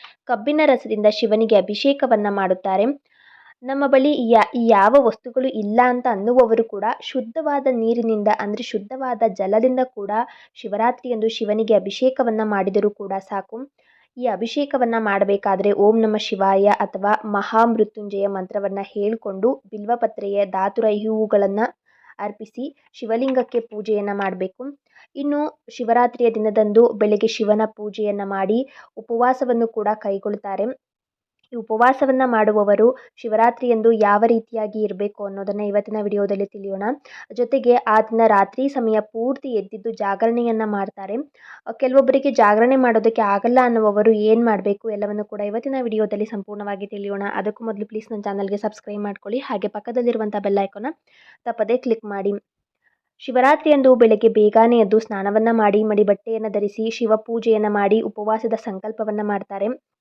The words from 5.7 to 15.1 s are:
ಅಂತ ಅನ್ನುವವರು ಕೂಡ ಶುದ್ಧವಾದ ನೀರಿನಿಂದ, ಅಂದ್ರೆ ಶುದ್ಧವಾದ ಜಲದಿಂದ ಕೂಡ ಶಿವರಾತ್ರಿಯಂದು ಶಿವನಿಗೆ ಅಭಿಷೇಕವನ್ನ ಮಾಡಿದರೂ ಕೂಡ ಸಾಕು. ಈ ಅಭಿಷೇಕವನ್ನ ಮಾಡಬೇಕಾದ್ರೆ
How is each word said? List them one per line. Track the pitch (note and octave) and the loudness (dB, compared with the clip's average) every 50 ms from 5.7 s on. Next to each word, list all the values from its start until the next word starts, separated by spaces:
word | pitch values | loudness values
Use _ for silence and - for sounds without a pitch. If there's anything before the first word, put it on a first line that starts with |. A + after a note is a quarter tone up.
| G#3+ A#3+ B3 | 2 4 4
ಅಂತ | B3+ B3 B3 B3 B3+ | 4 2 0 -2 -2
ಅನ್ನುವವರು | A3 F#3+ G3+ A#3 B3 C4 A#3+ A3 A3 A3+ A3+ | -2 0 0 2 4 4 4 4 4 2 0
ಕೂಡ | - - G3 G3+ A3+ - - | 0 -4 -6 -4 -4 -4 -6
ಶುದ್ಧವಾದ | - - - C4 G#3+ A3+ - D#4+ D4+ D4+ C#4+ C#4 C4+ C#4 | -8 -8 -8 -8 -8 -6 -8 -6 -4 -2 -2 -2 -2 -2
ನೀರಿನಿಂದ, | B3 A3+ A3+ A3+ A#3 A#3+ A3+ A3+ A3 G#3+ G3+ G#3 G#3+ - | -2 0 0 0 0 0 0 -2 -2 0 0 0 0 0
ಅಂದ್ರೆ | G3+ G3+ G#3 A3+ A#3+ | -2 -6 -6 -8 -8
ಶುದ್ಧವಾದ | - - G#3+ G3+ - C4 C4 C4+ B3+ A#3+ G#3+ A#3 | -8 -8 -8 -8 -10 -12 -10 -8 -8 -4 -2 -2
ಜಲದಿಂದ | A3 F#3+ - F#3+ F#3+ G#3 A3 A#3 B3+ B3+ B3+ B3+ | -2 -2 -4 -4 -2 0 2 2 2 0 0 -2
ಕೂಡ | B3+ _ G#3+ G3+ G3 G#3 A3 B3+ - - - - _ _ | -4 _ -10 -10 -6 -4 -4 -6 -6 -10 -20 -20 _ _
ಶಿವರಾತ್ರಿಯಂದು | - - G3+ G3+ G#3 A3 A#3+ B3 - - B3 A#3+ G#3+ G#3+ | -16 -12 -8 -4 -2 0 -2 -2 -4 -6 -6 -4 -2 -2
ಶಿವನಿಗೆ | A3+ A3 - A3+ G3+ G#3 A3 A3+ G#3 G#3+ | -2 -2 -4 -4 -2 -2 0 0 2 2
ಅಭಿಷೇಕವನ್ನ | G3 G3 G3+ - - B3+ C4 C4 - A#3+ A#3 A3 G#3+ G#3+ | 0 0 -2 -4 0 0 0 0 0 0 -2 -2 -2 -2
ಮಾಡಿದರೂ | G#3+ G#3 G3 F#3 G3 F#3+ G#3 G3+ G#3 | -2 -2 -2 -2 0 0 0 0 -2
ಕೂಡ | G#3 - G3+ F#3+ G3 F#3+ F#3+ - | -2 -6 -8 -8 -8 -8 -8 -8
ಸಾಕು. | G#3 G3 - _ A3 A#3 C4+ - _ _ _ _ _ _ _ _ _ | -8 -10 -8 _ -12 -16 -16 -16 _ _ _ _ _ _ _ _ _
ಈ | B3 B3 | -4 -4
ಅಭಿಷೇಕವನ್ನ | A#3+ G3+ F3+ A#3 A3+ - D4 C#4+ C#4+ - B3+ A#3+ A#3 A3+ | -2 -2 -2 -4 -4 -2 -2 -2 -2 0 0 0 0 0
ಮಾಡಬೇಕಾದ್ರೆ | A3+ A3 G#3 | 0 0 0